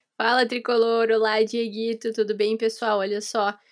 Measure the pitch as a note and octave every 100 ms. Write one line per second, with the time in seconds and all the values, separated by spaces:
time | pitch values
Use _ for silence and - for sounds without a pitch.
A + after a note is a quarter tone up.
0 | _ - A3+ B3 A#3+ B3 A3+ A#3+ A3+ A3+
1 | A3+ A3 A3 A3 A3 A#3 A3+ G#3 A3+ A3
2 | A3+ A3 G#3 G#3 G#3 A3 A3+ A3 A3+ G#3
3 | G3 G3+ G#3 A3+ G3+ G#3 _